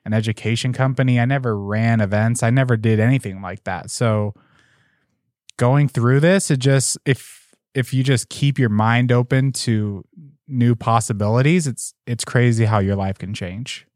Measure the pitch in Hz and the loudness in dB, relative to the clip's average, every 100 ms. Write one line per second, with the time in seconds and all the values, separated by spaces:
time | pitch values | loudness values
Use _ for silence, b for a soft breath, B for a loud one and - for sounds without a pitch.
0 | - 110 110 107 107 117 131 117 131 131 | -4 -2 -2 -4 -4 -2 -4 -2 -2 0
1 | 127 123 120 139 123 101 101 107 117 113 | 0 2 0 -2 -2 -4 -4 -2 0 0
2 | 98 104 113 120 117 131 131 113 113 110 | 0 0 0 0 0 0 2 0 2 2
3 | 117 131 101 95 92 95 98 87 - - | 2 0 -2 -10 -12 -10 -8 -8 -10 -4
4 | 120 107 104 - b b b b b b | -2 0 -2 -8 b b b b b b
5 | b b _ _ _ - 120 143 143 - | b b _ _ _ -2 2 4 2 2
6 | 120 135 165 190 - 135 131 135 - - | 2 4 4 2 2 0 2 2 0 -4
7 | 143 127 - - _ _ _ 135 127 131 | -2 -2 -2 -20 _ _ _ -6 -2 0
8 | 131 127 - - 143 135 120 104 110 120 | 2 0 -2 -2 -2 2 0 2 4 4
9 | 123 123 123 135 135 - - 110 104 101 | 4 2 2 0 0 -2 -2 0 -2 -6
10 | - 190 143 _ - 127 120 117 117 113 | -12 -20 -20 _ -8 0 2 2 2 0
11 | - 104 104 120 143 180 147 117 - _ | 0 -2 0 2 2 2 0 -8 -12 _
12 | - 117 - 123 120 113 110 107 98 98 | -10 -8 -2 2 2 2 2 2 0 -2
13 | 98 95 92 107 90 98 131 - _ | -4 -6 -10 -10 -10 -10 -12 -14 _